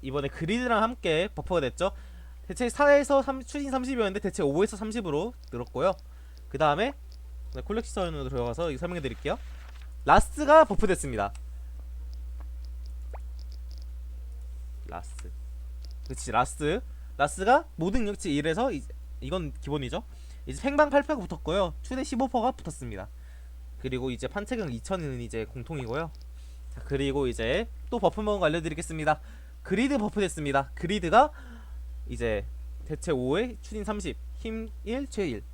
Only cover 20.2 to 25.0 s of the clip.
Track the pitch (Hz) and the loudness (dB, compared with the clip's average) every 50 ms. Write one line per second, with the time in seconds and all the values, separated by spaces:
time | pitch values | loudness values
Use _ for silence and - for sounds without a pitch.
20.2 | - - - - - - 131 143 - 269 277 294 302 294 277 285 285 - 311 262 | -14 -14 -14 -12 -10 -8 -8 -4 -2 0 6 6 6 8 8 4 4 4 -2 -2
21.2 | 185 170 180 151 - - 160 202 196 175 156 - - - 254 262 262 - - 226 | -2 -6 -6 -6 -2 0 2 2 2 2 0 -6 -8 -6 -4 -4 -2 -2 0 0
22.2 | 269 254 - 247 214 247 262 - - 175 151 - 135 120 110 95 92 - - - | 0 2 2 2 2 2 0 0 -6 -8 -8 -8 -8 -8 -8 -8 -8 -10 -10 -14
23.2 | - - - - - - - - - - - - - 131 123 127 123 131 123 117 | -16 -16 -16 -16 -16 -16 -14 -14 -14 -14 -12 -6 -4 -2 -2 -2 -2 -2 -4 -2
24.2 | - - - 202 208 202 254 233 208 160 120 113 - - 190 185 | -4 -4 -4 -4 -4 -2 -2 -2 -2 -2 -4 -6 -2 -2 -2 -2